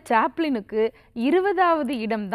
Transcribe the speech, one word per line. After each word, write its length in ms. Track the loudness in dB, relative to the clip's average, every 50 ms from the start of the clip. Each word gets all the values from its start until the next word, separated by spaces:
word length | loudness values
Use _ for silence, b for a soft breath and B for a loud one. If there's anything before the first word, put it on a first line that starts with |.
| 0 0
சாப்ளினுக்கு 720 | 2 2 2 0 -2 -2 -2 -2 -2 -4 -6 -4 -2 0 0 -2 b b b b b -4 0 2
இருபதாவது 680 | 2 2 2 2 2 2 2 2 2 0 0 -4 -4 -4 -4
இடம் 240 | -4 -4 -4 -4 -2